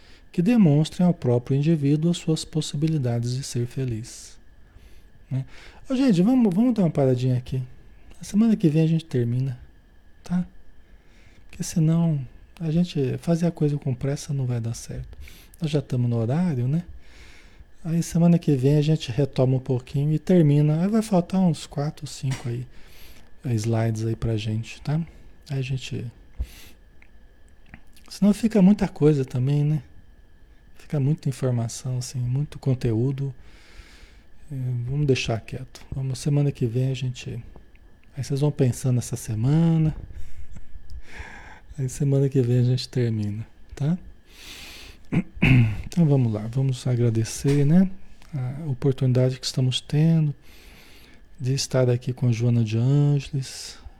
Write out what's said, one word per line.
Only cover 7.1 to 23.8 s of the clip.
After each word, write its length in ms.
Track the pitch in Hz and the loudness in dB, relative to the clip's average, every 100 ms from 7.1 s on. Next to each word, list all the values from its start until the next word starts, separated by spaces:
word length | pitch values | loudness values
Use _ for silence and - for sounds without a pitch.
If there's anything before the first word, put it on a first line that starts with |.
| 127 127 127 | 2 2 0
aqui. 240 | - 131 127 - - - - - | -2 -6 -6 -12 -20 -20 -20 -18
Na 40 | |
semana 320 | - 202 226 | -2 2 4
que 140 | 214 165 | 4 4
vem 140 | 156 | 4
a 40 | 160 | 4
gente 180 | 165 | 2
termina, 540 | - 127 120 123 135 123 - - - - - - | 0 -2 0 0 -2 -6 -14 -20 -20 -20 -20 -16
tá? 240 | - 180 180 - - - - - - - - - - | -4 -4 -4 -8 -18 -20 -20 -20 -20 -20 -20 -20 -18
Porque 140 | - | -12
senão 580 | 175 175 156 165 170 147 127 - - - | -6 0 2 4 2 0 -4 -14 -20 -8
a 100 | 165 | -2
gente 480 | 165 175 151 127 120 | 0 0 0 -2 -2
fazer 280 | - 165 170 | 0 0 0
a 40 | |
coisa 260 | - 151 143 | 0 0 0
com 180 | 139 | -2
pressa 380 | 123 135 147 - | -4 -2 -4 -4
não 140 | 139 127 | -4 -2
vai 140 | 120 | -2
dar 140 | 113 | -4
certo. 440 | 113 - 127 127 - - - - - | -6 -10 -12 -12 -14 -16 -18 -20 -8
Nós 100 | 156 | -2
já 100 | 147 | -2
estamos 280 | 131 127 123 | 0 0 0
no 100 | 117 | 0
horário, 500 | 113 156 180 131 123 | 0 0 0 0 0
né? 160 | 160 - - - - - - - - - - | -2 -4 -12 -16 -20 -20 -20 -20 -20 -20 -12
Aí 180 | 160 165 | -4 -2
semana 360 | 165 170 170 170 | 0 4 6 6
que 160 | - | 4
vem 220 | 139 131 151 | 2 4 4
a 60 | |
gente 280 | 147 156 - | 4 0 0
retoma 460 | 113 139 - 131 131 | -2 0 2 2 2
um 40 | |
pouquinho 520 | 127 127 - 139 147 | 0 -4 -2 -2 0
e 60 | 156 | 0
termina. 640 | - 180 151 147 151 156 | 4 4 6 6 4 2
Aí 60 | 190 | 2
vai 140 | 220 | 0
faltar 380 | 220 180 175 190 | 2 0 2 2
uns 260 | 180 151 - | 2 2 -4
quatro, 400 | - 147 - 147 | -6 -6 -6 -12
cinco 420 | - 135 131 120 | -8 -6 -6 -6
aí, 180 | 120 127 - - - - - - - | -8 -8 -14 -16 -16 -18 -18 -18 -10
eh, 100 | 135 | -2
slides 500 | 113 110 113 | -2 0 0